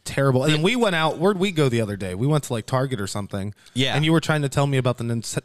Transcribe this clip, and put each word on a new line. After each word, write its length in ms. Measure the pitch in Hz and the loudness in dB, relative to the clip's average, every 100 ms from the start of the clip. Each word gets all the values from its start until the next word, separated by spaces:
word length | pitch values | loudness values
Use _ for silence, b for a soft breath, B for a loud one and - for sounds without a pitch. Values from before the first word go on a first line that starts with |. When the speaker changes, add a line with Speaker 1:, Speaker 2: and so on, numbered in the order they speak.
| - | -8
Speaker 1:
terrible. 380 | - 139 123 | 0 2 2
And 100 | 147 | 2
then 80 | 151 | 2
we 140 | 165 247 | 2 2
went 200 | 226 170 | 2 2
out. 220 | 160 117 | 0 2
Where'd 220 | 180 202 | 0 2
we 120 | 196 | 0
go 180 | 165 139 | 2 2
the 120 | 117 | 2
other 140 | 107 101 | -2 -4
day? 160 | 95 | -6
We 140 | 92 131 | -2 0
went 160 | 151 - | 0 0
to, 80 | |
like, 140 | 120 - | -6 -2
Target 340 | 131 131 127 | -2 -2 -4
or 60 | 98 | -6
something. 480 | 107 101 101 98 101 B | -6 -6 -6 -8 -10 B
Speaker 2:
Yeah. 220 | 120 131 120 | -2 0 2
Speaker 1:
And 100 | 156 | 4
you 60 | |
were 80 | 165 | 2
trying 220 | - 156 | 2 0
to 60 | 143 | 0
tell 180 | 147 143 | 0 2
me 100 | 135 | 2
about 220 | 127 120 | 0 -2
the 40 | |
Nin-, 200 | 117 117 - - | -2 -4 -4 -8